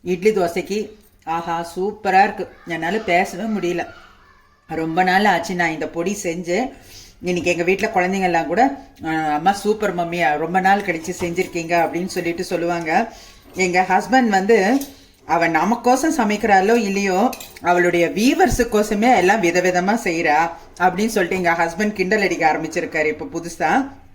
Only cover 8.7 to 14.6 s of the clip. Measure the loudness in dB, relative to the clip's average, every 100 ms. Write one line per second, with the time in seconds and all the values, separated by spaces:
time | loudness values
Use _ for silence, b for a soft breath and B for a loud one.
8.7 | 0 -16 -12 -6 -2 -2 0 0 0 -2
9.7 | 0 -2 -2 -4 0 0 0 0 0 2
10.7 | 2 0 -6 -6 -6 -4 -2 -4 -4 -2
11.7 | 0 0 -2 -6 -4 -4 -6 -4 -2 -2
12.7 | -4 0 0 -2 B B B B -4 0
13.7 | 0 2 0 2 2 4 2 4 4